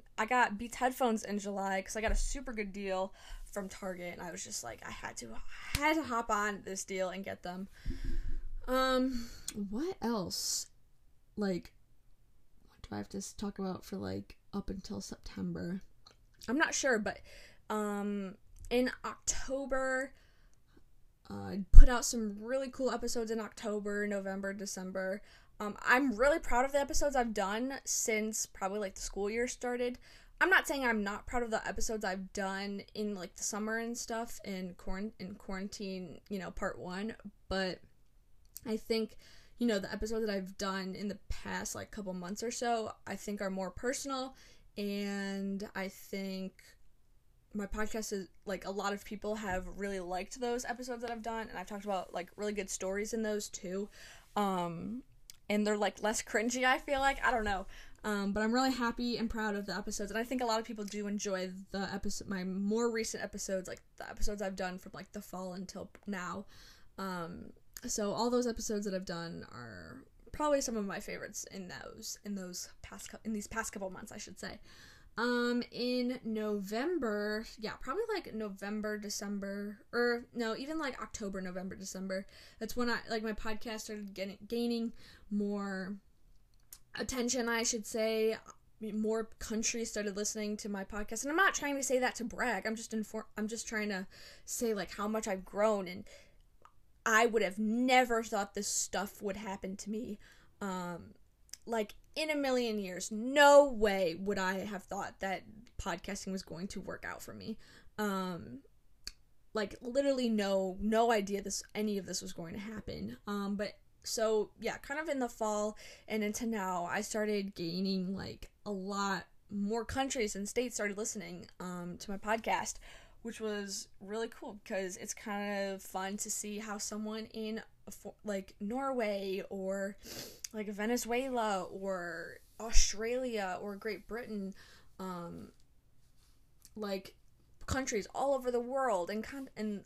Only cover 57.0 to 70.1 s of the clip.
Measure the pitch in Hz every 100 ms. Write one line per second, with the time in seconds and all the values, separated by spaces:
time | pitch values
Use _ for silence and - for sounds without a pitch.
57 | 269 269 233 240 214 190 - - - -
58 | 214 202 196 208 220 247 262 254 233 240
59 | 240 233 226 226 214 202 202 180 214 208
60 | 202 220 240 254 240 220 226 214 202 208
61 | 208 208 202 185 185 190 196 196 190 196
62 | 202 - - 190 185 185 202 220 233 226
63 | 226 - 196 202 - 190 185 - - -
64 | - - - 208 196 190 185 185 196 147
65 | 190 208 - 185 185 185 185 180 185 -
66 | - 190 175 185 - - - - - -
67 | 190 175 165 - - - - - 247 233
68 | 202 190 240 247 247 226 - 208 208 185
69 | 196 170 170 170 - 117 117 92 80 262
70 | -